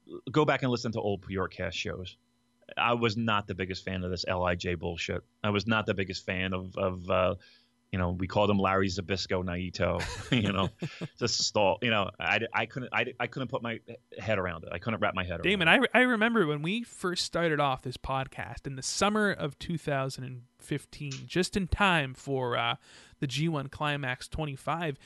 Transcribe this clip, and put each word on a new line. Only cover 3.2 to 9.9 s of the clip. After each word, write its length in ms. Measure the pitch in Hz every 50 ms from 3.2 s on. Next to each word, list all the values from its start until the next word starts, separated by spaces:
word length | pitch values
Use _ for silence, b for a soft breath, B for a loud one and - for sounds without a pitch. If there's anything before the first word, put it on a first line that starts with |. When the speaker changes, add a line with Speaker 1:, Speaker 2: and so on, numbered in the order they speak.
| 113 113 107 104 104
Speaker 1:
the 80 | - 95
biggest 300 | 87 95 92 92 - -
fan 180 | 95 95 92 90
of 80 | 90
this 140 | 90 87 -
L 160 | - 92 90 90
I 120 | 90 87
J 200 | 87 - 92 87
bullshit. 460 | 80 87 87 85 82 - - 92 - - _ _ _ -
I 80 | 107
was 160 | 101 101 101
not 180 | 113 113 110 101
the 80 | 110 101
biggest 320 | 95 98 90 92 - -
fan 280 | - 95 92 92 92 95
of, 220 | 92 92 92 92
of, 340 | 92 95 92 92 90 87 92
uh, 260 | 95 92 92 90 95 95 b b b b b b b _ _ _ -
you 40 |
know, 140 | 92 90 87
we 160 | 87 90 95
called 220 | 87 - 104 104 101
him 100 | 104 98
Larry 300 | 98 95 95 98 98 98
Zbyszko 560 | 90 101 85 85 98 92 - - 98 90 90
Naito, 580 | 90 87 90 92 90 - - 90 87